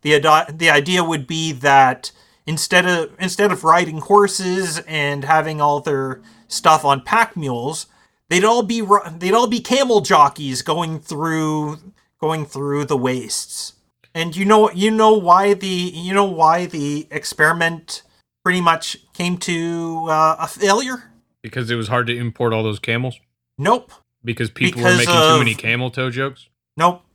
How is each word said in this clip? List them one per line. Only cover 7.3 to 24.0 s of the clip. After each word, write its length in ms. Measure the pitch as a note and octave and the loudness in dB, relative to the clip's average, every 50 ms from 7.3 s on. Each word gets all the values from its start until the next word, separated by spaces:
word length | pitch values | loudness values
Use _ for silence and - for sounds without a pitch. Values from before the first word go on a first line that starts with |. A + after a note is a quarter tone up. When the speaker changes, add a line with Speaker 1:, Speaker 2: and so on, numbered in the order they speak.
| - | -4
Speaker 1:
mules, 500 | E3+ D3+ C3+ B2 A#2+ A#2+ C#3+ D#3+ D#3 - _ _ _ _ _ _ _ _ _ | -8 -6 -6 -6 -6 -6 -8 -8 -10 -14 _ _ _ _ _ _ _ _ _
they'd 140 | E3 F3+ G3 | 0 2 2
all 200 | A3 A#3 A#3+ A#3 | 2 2 0 0
be 180 | F#3+ A#3 A#3 | -2 -4 -4
ri-, 180 | G#3+ F#3+ G#3 G3+ - E3+ D#3+ | 2 2 2 2 2 -4 -12
they'd 160 | E3 F3 F#3 G3+ | -6 -2 0 2
all 140 | A#3+ B3+ | 2 2
be 120 | A#3+ A#3+ A#3 | 0 -2 -4
camel 420 | - - B3 C4+ C#4 B3 A#3 G3+ | -2 -2 0 0 2 2 2 0
jockeys 600 | D3 - F#3 D#3 C#3+ C#3 - - D3+ C3+ B2+ B2+ | 2 2 4 4 4 4 2 -4 -8 -6 -6 -6
going 380 | - - D#3 E3+ E3+ D#3+ D#3+ D3+ | -4 -4 -4 -4 -4 -6 -8 -10
through, 760 | - - D#3+ C#3+ D#3+ E3 D#3+ D#3+ D#3 D#3 D#3 D3+ D3+ D3 D3+ D#3 - F#3+ _ _ _ _ _ _ | -10 -10 -8 -6 -4 -4 -2 -2 -2 -2 -2 -4 -4 -6 -8 -12 -18 -20 _ _ _ _ _ _
going 260 | - D#3 D#3+ D#3 D3 | -4 -4 -4 -4 -6
through 400 | C#3+ - C#3 C#3 C#3+ C#3 D3 D3 | -10 -10 -8 -6 -4 -4 -4 -2
the 120 | C3+ D3 | -2 -2
wastes. 760 | C3 B2 B2+ B2+ B2+ A2 A2 - - - - - - - - _ _ _ _ _ _ _ _ _ | 0 0 -2 -4 -4 -6 -8 -8 -8 -8 -10 -12 -14 -14 -14 _ _ _ _ _ _ _ _ _
And 220 | E3 E3+ F3 D#3 | -6 -6 -6 -4
you 80 | F3+ G3 | -2 2
know, 260 | G3 G#3+ G#3+ G#3+ G3+ | 4 6 6 6 4
you 200 | - F3+ G3 A3 | 2 0 0 0
know 220 | A3 A3 A3 A3 A3 | 2 4 4 4 4
why 400 | G#3+ F#3 E3+ F3 F#3 G3 G3+ G3+ | 4 6 6 6 6 6 2 0
the, 140 | G3 G3 | 0 -2
you 460 | F#3+ F#3 F3+ F3+ F3+ F3+ E3 E3+ F3+ G3 | -4 -4 -4 -4 -6 -8 -10 -8 -2 0
know 120 | G3+ G3+ | 0 0
why 400 | G3 F3 D#3+ D#3 D#3 E3 F3 F3+ | 0 2 2 4 4 4 2 -2
the 420 | F3 - D#3 C#3+ C#3+ D3 D3 D3+ _ | -6 -6 -6 -6 -4 -6 -6 -8 _
experiment 920 | - D3+ - - - - D3+ D#3 E3 E3+ E3+ E3 E3+ D#3+ D#3+ - - - _ _ _ _ _ _ _ _ _ | -12 -10 -10 -10 -2 0 0 0 2 0 -2 -2 -2 -6 _ -16 -16 -16 _ _ _ _ _ _ _ _ _
pretty 160 | F#3 F3+ F3+ | -2 -2 0
much 380 | F3 E3 E3 D#3+ - - - - _ _ _ | 2 0 0 0 -4 -12 -12 -14 _ _ _
came 240 | - F3 F3 F3+ | -6 -4 -4 -4
to, 680 | F3 - - F3 E3 E3 E3+ E3+ E3+ E3 E3 E3 E3 D#3+ D#3+ | -4 -4 -6 -4 -4 -4 -4 -6 -6 -6 -6 -6 -6 -4 -2
uh, 260 | D#3 D#3 D#3+ D#3 D#3+ - | 0 2 2 2 2 -2
a 80 | D#3+ | -6
failure? 640 | D#3 - E3 G3 G3 G3 A#3 C4+ B3+ C4 B3 - _ _ _ _ _ _ _ - | -10 -6 -2 0 2 2 2 0 -6 -8 -10 -12 _ _ _ _ _ _ _ -18
Speaker 2:
Because 260 | A2+ - C3 A#2+ A2 | -10 -8 -8 -4 -4
it 60 | A#2+ | -4
was 120 | A#2 A2 | -4 -2
hard 200 | G#2 B2 B2 A#2+ | -2 -2 -2 -2
to 100 | A#2 A#2+ | -2 -4
import 360 | A#2+ A#2+ A#2 A2+ _ B2 A#2 A2+ | -4 -6 -8 -4 _ -2 0 0
all 100 | A2 A2 | 0 -2
those 160 | A2 G#2 - | -2 -4 -6
camels? 400 | - - A2+ A#2+ B2+ C3 B2 - _ _ _ _ _ _ _ | -4 -4 -4 -4 -4 -6 -10 -12 _ _ _ _ _ _ _
Speaker 1:
Nope. 340 | - C#3 F#3+ B3 B3 - _ - _ | -4 0 0 0 0 -2 _ -20 _